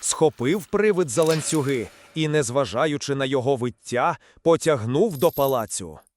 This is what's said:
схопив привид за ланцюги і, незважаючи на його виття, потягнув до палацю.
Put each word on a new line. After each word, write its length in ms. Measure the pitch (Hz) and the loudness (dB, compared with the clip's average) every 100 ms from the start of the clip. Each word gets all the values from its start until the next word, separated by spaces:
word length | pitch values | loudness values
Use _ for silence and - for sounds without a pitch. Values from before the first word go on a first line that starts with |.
схопив 640 | - - 156 - 120 196 | -4 2 2 2 -2 -2
привид 440 | 170 202 214 185 170 | -2 0 2 2 0
за 140 | 113 | 2
ланцюги 640 | 160 160 143 160 135 135 101 - - | 2 2 0 -2 0 -2 -4 -12 -12
і, 140 | - 156 | -4 0
незважаючи 840 | 151 139 127 127 104 156 147 - | 0 0 -2 -2 -2 -2 -2 -4
на 100 | 139 | -4
його 320 | 135 135 120 135 | -2 0 0 0
виття, 640 | 123 - - 120 151 156 _ _ | -2 -6 -6 -2 0 -2 _ _
потягнув 720 | - 165 160 143 110 131 226 143 | 2 2 4 0 0 0 0 2
до 140 | 165 | 0
палацю. 680 | - 139 131 107 - 90 76 _ | 2 0 0 -2 -8 -10 -16 _